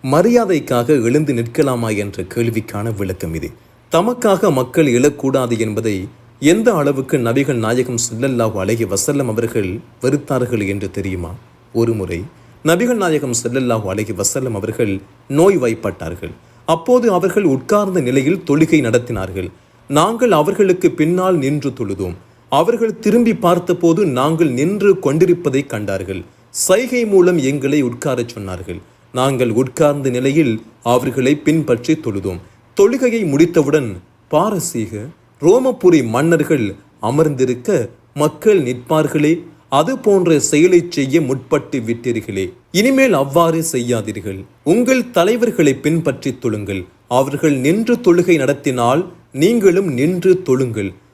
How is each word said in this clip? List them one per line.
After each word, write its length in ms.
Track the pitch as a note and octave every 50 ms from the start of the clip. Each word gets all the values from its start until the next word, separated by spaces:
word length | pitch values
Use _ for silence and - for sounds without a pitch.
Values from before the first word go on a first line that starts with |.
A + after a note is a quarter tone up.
மரியாதைக்காக 1000 | - C3+ C3+ D#3+ F#3 A#3 A#3+ A#3+ A3+ F#3 F3+ D3 A#2+ - C3+ A#2+ A#2 A#2+ D#3 C3+
எழுந்து 300 | A2 A#2 B2+ D3+ D#3 C#3
நிற்கலாமா 640 | C#3+ A#2+ A#2 A#2 - - D3 C3+ B2+ A#2 A#2 A2 A2
என்ற 260 | G2+ G2+ G2+ F#2 -
கேள்விக்கான 720 | F2 F2 - A#2 A#2 A#2 G#2+ A2 G2+ - - G#2 G#2 A2+ A2
விளக்கம் 380 | G2+ G2+ F#2 F#2 - - E2 E2
இது. 160 | E2 D2 D#2 - _ _ _ _ _ _ _
தமக்காக 600 | - E3 F#3+ A#3 B3 B3 - G#3+ F#3+ E3+ - F#3+
மக்கள் 340 | C#3+ C3 B2 - - E3 D#3
எழக்கூடாது 720 | C#3 A#2+ A#2 C3 D3 C#3+ - - C3+ C3 C#3 B2+ A#2 A#2+ G#2+
என்பதை 500 | A2+ G#2+ G#2 A2 A2 A2 G2+ F#2 F#2+ A2+ - - - - _ _
எந்த 320 | C#3+ D3+ F#3 A3 A3 A#3+
அளவுக்கு 460 | G#3 D#3+ C#3+ C#3+ C#3 C3+ B2+ - - C3+
நபிகள் 360 | A#2 A2+ A#2 - C#3 - C3+
நாயகம் 420 | A#2 A2+ A2 A#2+ B2 A#2+ B2 B2
ஸல்லல்லாஹு 600 | A2+ - - A2 A2+ C3 C#3 C3 A#2 A2+ A2 F#2
அலைஹி 300 | G2 F#2 F#2+ A#2 A2+ A2+
வஸல்லம் 400 | F2+ G2 G2 - - C#3+ C#3 C3+
அவர்கள் 540 | A#2 A2 - A#2 A2+ - A2+ G2 F#2 F2+ A#2 - - _ _
வெறுத்தார்கள் 640 | - B2+ C#3+ C#3+ - - C#3+ B2 B2 A2+ B2 G#2+ G2+ F#2+
என்று 220 | G2 G2+ G2 F#2
தெரியுமா? 400 | - G2+ F#2 G2 F#2 F2+ E2+ E2 F2+ - - _ _ _ _ _
ஒருமுறை 500 | - A2+ A#2 A#2 A2+ G#2 F#2 E2+ F2 E2+ C3 D#3 - - - - - - -
நபிகள் 300 | D#3 E3+ F3+ A#3+ A#3+ B3
நாயகம் 400 | G#3+ F#3+ E3+ D#3 C#3+ C#3+ B2+ A#2 -
ஸல்லல்லாஹு 440 | - D#3 A#2+ C3+ B2+ A#2+ A#2 A2 G2 F#2+ F#2+
அலைஹி 200 | G2+ G#2+ G#2+ G#2
வஸல்லம் 380 | F2+ G2 - - C#3 B2+ A#2+
அவர்கள் 480 | A2 G2 G2 A2+ - - A#2+ G2+ G2 G2 - - _ _ _ _
நோய்வாய்ப்பட்டார்கள். 1000 | C3+ D3 E3+ G3+ G3+ D#3 B2+ A#2 A2+ A2 A2 G#2 F2+ - E2+ D#2+ E2 - - E2 D#2+ - _ - _ _ _
அப்போது 460 | - D#3+ E3 - - B3 B3 A#3 A3+
அவர்கள் 300 | F#3 F3 F#3 F#3 F#3 G#3+
உட்கார்ந்த 580 | G3+ D#3+ C3+ C3 - - G#3 G#3 G#3 F#3+ F3+ F3
நிலையில் 420 | C3+ B2 B2+ C#3 C3+ D3+ F#3+ F#3+ -
தொழுகை 340 | - C#3 D#3 D#3+ D#3 E3 D3+
நடத்தினார்கள். 720 | D3+ A2+ A2+ A#2+ A#2 - A#2 F#2+ F#2+ F#2 F2 F#2+ F2+ - - _ _ _ _ _ _ _
நாங்கள் 420 | C#3 D3+ E3 G#3 A#3 A3+ B3 A#3+
அவர்களுக்கு 600 | F3+ D3+ D3+ F3 G3+ G3+ G#3 F#3 F3 F3+ - D#3+
பின்னால் 460 | - - D3+ D#3+ F3 F#3 F#3 F#3+ F#3
நின்று 340 | D#3+ C3+ C3+ D3+ D3 - C#3+
தொழுதோம். 440 | A#2 - A2+ G2 G2 F2+ F#2+ F2+ E2+ - - _ _ _ _ _
அவர்கள் 500 | C3+ C#3 E3 A3 A#3+ G#3+ A3+ A3 - -
திரும்பி 360 | - G#3 G3+ A#3+ A#3+ A3+ G3
பார்த்தபோது 720 | - - E3+ F3 F3 F3 - F3 - F3 E3+ E3 E3+ G#3
நாங்கள் 440 | E3 B2+ B2 C3 D3+ E3 D#3+ E3+ D3
நின்று 480 | B2 B2 C#3+ F3 G#3 G#3 F#3+ G3+ F#3+ F#3+
கொண்டிருப்பதை 680 | - C#3+ C#3 D#3+ F#3 F#3 F3 E3+ E3+ D3+ B2+ C#3+ C#3
கண்டார்கள். 720 | - - G#2+ G#2 G2+ G2 F#2 F#2+ F#2 F#2+ F2 E2 - _ _ _ _
சைகை 560 | - - - - F#3 G#3+ C4 B3 B3+ B3 A#3
மூலம் 320 | G#3+ G3 F#3+ F3 F3+ F3+ E3
எங்களை 440 | C3 C3+ C#3+ C#3+ C3 C#3 D3 D3+
உட்காரச் 560 | C3+ A#2+ A#2+ A#2+ - D3 C3 A#2+ A#2 A#2 - G#2+
சொன்னார்கள். 420 | G2+ F#2+ F#2 F2 F2+ - F2 - - _ _ _ _ _
நாங்கள் 380 | - B2+ B2+ C#3 C3+ A#2+ B2+ A#2
உட்கார்ந்த 600 | A2 A#2 C3+ C3 - - D#3+ D3 C#3+ C#3+ C3+ C3+
நிலையில் 500 | B2 B2 B2+ C3+ C#3 E3 D#3 B2 A2 G#2+ - - _ _
அவர்களை 540 | - A#2 A#2+ B2+ - C3 A2+ C3 B2+ C3 D3
பின்பற்றி 580 | D3 - D#3 D#3 E3 C#3 A#2+ A#2+ A#2 - - D#3
தொழுதோம். 460 | D#3 - A#2+ F#2+ G2 F2+ F#2+ F2+ F#2 - - _ _ _ _ _
தொழுகையை 500 | - G3 G#3+ A#3+ C4+ C4 B3 A3 A#3 G3+
முடித்தவுடன் 680 | D#3 C3+ C#3+ E3 E3+ F3 E3+ D3 C#3 D3 D#3 C3 A2 F#2+ F2+ _ _ _ _ _ _
பாரசீக, 760 | D3+ D3+ F3+ A3 G#3+ E3+ - - - A#2 A2 F#2+ G#2+ G#2 A2 D3 - _ _ _ _ _
ரோமபுரி 640 | C#3 E3 G#3 B3+ C4 C4 A#3+ - - F3+ F3 D3+ B2+
மன்னர்கள் 720 | A2+ A2 B2 D3+ E3 E3+ D#3+ D3+ - D#3+ C#3 A2 G2 F#2 - _ _ _ _
அமர்ந்திருக்க 880 | - A2 C3 D3 D#3+ D#3 C#3 B2+ C3 B2 B2 B2 - - G3 C#3 A2 - - _ _ _ _
மக்கள் 480 | C#3+ D3 D#3+ E3 - - A3 G#3+ F3+
நிற்பார்களே, 800 | C#3 A#2+ B2+ B2 - - D#3+ D#3 D3+ - - D#3 D3 D3+ E3 F3 - - - _ _ _
அது 300 | C3+ C#3 D#3+ A3 C4+ -
போன்ற 420 | - G#3 G3 F#3+ F3+ E3+ D#3+ C#3+
செயலை 460 | - - - C#3+ E3 F#3 F#3 F3 E3 F3
செய்ய 320 | - - C3+ C3 C3+ E3+
முற்பட்டு 600 | D#3 B2+ C#3 C3 - - D#3 D3 - - - C3
விட்டீர்களே. 720 | A2 A2+ A#2 A#2 - B2+ A2+ A#2 A2 - G2+ F#2+ F#2+ F2 - _ _ _
இனிமேல் 400 | - F3+ G#3+ C4 C4+ C4 C4+ B3+
அவ்வாறு 520 | F#3 C3+ C#3 C#3 C3+ E3+ E3+ E3 E3 E3 D#3+ D#3+
செய்யாதீர்கள். 720 | - B2+ A#2+ B2 A#2+ A2+ F#2+ G#2+ G2+ G#2+ F2+ G#2 F#2+ F#2+ F#2 - _ _ _
உங்கள் 460 | C#3+ F#3 A#3 B3 B3+ C4 B3+ - -
தலைவர்களை 640 | - F3+ E3+ G3+ A#3+ A#3 A#3+ A#3 - - D#3+ C#3+ C3
பின்பற்றி 640 | - - D3+ E3 E3 E3 D#3 B2+ - - F3 E3 -
தொழுங்கள். 420 | - A#2 G#2+ G#2+ G2+ F#2 G2 F#2 F2 - _ _ _ _
அவர்கள் 440 | B2 B2+ C3+ C#3+ C#3 C3+ - D#3
நின்று 440 | C#3+ C3 B2+ D3 F3+ G#3+ A3+ A#3 A#3+ A#3
தொழுகை 360 | - F#3+ E3+ F3 F3 F3 E3+
நடத்தினால் 720 | D3+ C3 C3 C#3 - - C#3+ B2+ B2 A#2+ A#2+ C3 D#3+ F#3+ F#3 - - _ _
நீங்களும் 540 | - - D#3+ G3+ A#3+ A#3 G3 G3 E3+ F#3+ G3+
நின்று 560 | E3+ C3 B2 C#3 E3 F#3 F3 F3 F#3 F3+ F#3 -
தொழுங்கள். 500 | - B2+ C3 C3 A#2+ A2+ G#2+ G2 F#2+ F2 - _ _